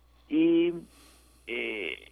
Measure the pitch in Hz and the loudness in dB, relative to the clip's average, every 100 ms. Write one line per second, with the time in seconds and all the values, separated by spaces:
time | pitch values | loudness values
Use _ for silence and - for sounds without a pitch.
0 | _ _ - 151 165 165 170 170 - - | _ _ -4 2 4 4 2 -2 -10 -20
1 | - - _ _ - 120 117 110 85 53 | -20 -20 _ _ -10 -6 -6 -6 -8 -10
2 | - | -10